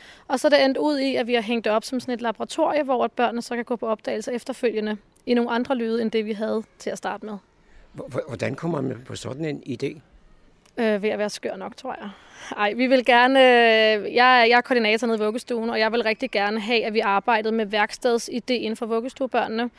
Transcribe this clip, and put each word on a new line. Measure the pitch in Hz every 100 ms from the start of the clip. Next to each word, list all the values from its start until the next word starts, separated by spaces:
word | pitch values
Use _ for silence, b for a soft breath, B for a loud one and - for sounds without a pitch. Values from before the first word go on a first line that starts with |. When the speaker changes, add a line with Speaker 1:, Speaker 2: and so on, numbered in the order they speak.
| B B B
Speaker 1:
Og | 262
så | 302
er |
det | 277 269
endt | 269
ud | 302 285
i, | 269 247
at | 233
vi |
har | 240
hængt | 208 233 214
det |
op | 220
som | - 254
sådan | 247
et | 233
laboratorie, | 233 220 233 - 311 302
hvor | 269 247
at | 233
børnene | - 233 233
så | - 240
kan | 233
gå | 240
på | 226
opdagelse | 220 - 220 214
efterfølgende | 240 - 240 240 214 214 214 _ _ -
i |
nogle | 240 240
andre | 233 247 269
lyde, | 226 226
end | 220
det | 226 214
vi |
havde | 202 220 214 220 -
til | -
at | 196
starte | 196 202 208
med. | 202 _ _ b b b -
Speaker 2:
H-, | -
h-, | 127 -
hvordan | 117 110 -
kommer | 165 156
man | 131 113 131
på | 110
sådan | 110 131 160
en | 143 -
idé? | 120 143 160 - _ _ _ _ _ _ -
Speaker 1:
Øh, | 226 208
ved | 214
at | 202
være | 208
skør | - - -
nok, | 190 240
tror | 262 -
jeg. | 208 - B B B -
Ej, | 208
vi | 226 247
vil | 262 240
gerne, | 240 254 269
øh, | 254 240 233 220 220 214 190 240
jeg | 254 254
er, | 233
jeg | 240
er |
koordinator | 247 247 214 220 233
nede | 226
i |
vuggestuen, | 214 226 - 240 226
og | 226
jeg | 220
vil | 233
rigtig | 220 214 262
gerne | 208 202 220
have, | 208 240 214
at |
vi | 214
arbejdede | 220 196 220 226 220 226
med | 214
værkstedsidéen | 208 220 - 254 233 - 247 - 247 214 233
for | 220
vuggestuebørnene. | 226 247 - 262 240 208 220 240